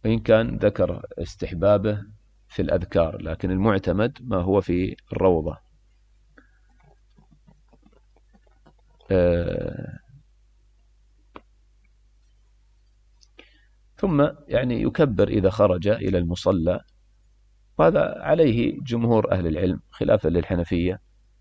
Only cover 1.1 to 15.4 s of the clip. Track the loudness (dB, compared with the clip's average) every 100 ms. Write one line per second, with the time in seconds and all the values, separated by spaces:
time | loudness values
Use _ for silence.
1.1 | -12 -12 -10 -10 0 2 2 2 -4 -8
2.1 | -20 _ _ _ -6 -2 -2 0 0 0
3.1 | -2 -8 -6 -2 0 2 0 0 0 -2
4.1 | -4 -6 -4 2 0 2 -2 -2 -6 _
5.1 | 0 2 2 -2 -10 _ _ _ _ _
6.1 | _ _ _ _ _ _ _ _ _ _
7.1 | _ _ _ _ _ _ _ _ _ _
8.1 | _ _ _ _ _ _ _ _ _ -2
9.1 | 2 2 2 -2 -4 -6 -8 -14 -16 _
10.1 | -20 _ _ _ _ _ _ _ _ _
11.1 | _ _ -20 _ _ _ _ _ _ _
12.1 | _ _ _ _ _ _ _ _ _ _
13.1 | _ _ _ -20 _ _ _ _ _ -2
14.1 | 2 2 0 -4 -2 -2 -2 -2 0 0
15.1 | 2 0 2